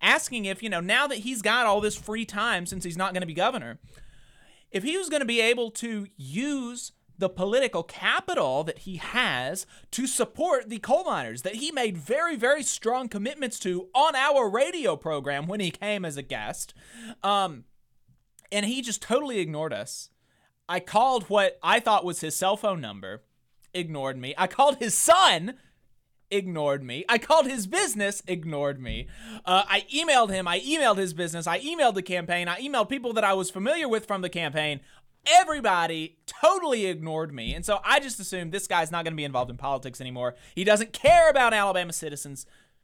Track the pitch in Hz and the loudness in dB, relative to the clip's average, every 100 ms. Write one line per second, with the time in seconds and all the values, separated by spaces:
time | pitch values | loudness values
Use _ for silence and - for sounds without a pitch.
0 | 190 294 - 247 196 190 226 175 175 233 | 2 2 0 -6 -6 -6 -6 -4 0 0
1 | 285 240 220 254 208 233 233 208 214 - | 0 -4 -6 -4 0 2 2 2 0 -4
2 | - 220 226 202 233 190 175 190 175 170 | -8 -8 -6 -4 -2 -2 -4 -8 -8 -4
3 | 190 180 170 156 214 254 117 113 - - | -4 -4 -6 0 0 -2 -8 -14 -20 -20
4 | - - - _ _ - _ 196 233 359 | -20 -20 -20 _ _ -20 _ -4 -2 -4
5 | 349 294 240 233 226 240 226 226 233 214 | -2 -2 0 2 4 2 -2 -6 -6 -6
6 | 202 - 135 165 277 285 240 240 - _ | -8 -14 -10 -4 -4 -4 -6 -10 -14 _
7 | _ - 190 185 190 240 262 175 165 - | _ -4 -4 -2 0 2 2 -2 -6 -4
8 | 196 302 370 339 143 135 160 - - 175 | 0 0 0 -2 0 0 -4 -8 -10 -12
9 | - 240 233 127 131 190 - - - - | -4 -2 0 0 -2 -6 -10 -18 -10 -6
10 | 262 - 233 - 339 262 226 226 - 302 | -4 -2 -2 -2 0 0 -2 -8 0 2
11 | 359 190 120 117 180 220 302 294 226 175 | 2 -4 -4 -6 -8 -6 -6 -2 -2 -4
12 | 139 277 339 277 240 294 247 - 220 254 | -2 0 0 0 2 2 0 -4 -2 -2
13 | 240 202 220 302 254 - 190 180 185 254 | -4 -6 -6 -4 -6 -4 -4 -4 0 4
14 | 311 277 277 277 220 220 311 359 233 156 | 4 4 4 4 2 2 0 0 -2 -2
15 | 165 151 135 139 160 208 180 - 208 208 | -2 -4 -2 -4 -4 -4 -4 -4 -4 -4
16 | 175 139 135 123 107 165 - - - 233 | -6 -8 -8 -8 -6 -8 -10 -14 -20 -18
17 | 226 - 196 202 185 135 - _ _ _ | -18 -4 0 2 0 -6 -18 _ _ _
18 | _ _ _ _ - 202 202 262 240 - | _ _ _ _ -6 -2 -2 -4 -4 -6
19 | - 247 294 220 160 151 160 104 113 - | 0 0 0 -2 -2 -4 -6 -6 -8 -12
20 | - _ _ _ _ _ - 180 180 208 | -16 _ _ _ _ _ -6 -6 0 2
21 | 262 247 190 208 190 - 165 226 226 208 | 4 2 2 2 2 2 2 4 4 2
22 | 175 170 160 - 185 208 214 180 113 101 | 2 -6 -6 -2 0 0 -2 -4 -8 -12
23 | 95 107 _ _ _ _ _ 180 165 151 | -12 -14 _ _ _ _ _ -8 -6 -6
24 | 135 135 127 151 185 - 285 277 233 - | -6 -6 -6 -2 0 6 6 6 0 2
25 | - 349 359 175 190 254 _ _ _ _ | 8 8 8 4 -2 -10 _ _ _ _
26 | _ _ - 202 185 165 147 139 127 127 | _ _ -4 -4 -2 -2 0 0 -4 -6
27 | 190 233 - 320 262 262 190 339 370 208 | 0 0 4 4 4 0 -2 0 0 0
28 | 202 202 - 180 160 147 143 139 123 110 | -2 -4 -6 -6 -4 -2 -2 -4 -8 -8
29 | - - 226 220 - 185 202 202 202 285 | -8 -14 -16 -8 2 4 4 0 0 -2
30 | 330 262 220 190 175 180 254 320 254 196 | 4 4 4 2 0 -2 0 2 4 4
31 | 190 160 175 165 170 175 277 339 254 196 | 0 -4 -6 -4 -2 -2 -2 2 4 2
32 | 185 180 170 175 175 180 269 269 208 269 | -2 -4 -2 -2 -2 -4 -2 0 0 -2
33 | 240 220 208 190 185 190 214 330 285 220 | -2 2 2 2 0 -4 -2 0 0 -2
34 | - 196 180 170 160 151 151 143 - - | -2 -4 -4 -4 -4 -2 -2 -4 -10 -20
35 | _ _ - 339 339 294 226 180 165 165 | _ _ 6 6 6 0 2 2 0 -4
36 | 160 _ - - - 381 330 240 190 160 | -8 _ -16 2 2 4 0 -2 -2 -4
37 | 160 156 160 135 113 151 175 202 208 277 | -6 -6 -6 -8 -8 -6 -2 -2 2 2
38 | 277 220 185 185 170 190 - 180 160 170 | 2 -10 -8 -8 -6 -6 0 0 0 -2
39 | 165 160 143 131 127 123 135 135 131 - | -2 -4 -4 -2 -4 -4 -4 -4 -6 -12
40 | 127 123 123 123 - - 190 208 220 - | -10 -4 -4 -6 -10 -2 4 4 2 2
41 | 277 349 320 277 240 220 202 185 175 - | 8 8 8 8 6 4 2 2 -2 -6
42 | 160 143 143 135 - _ _ _ | -8 -8 -12 -14 -18 _ _ _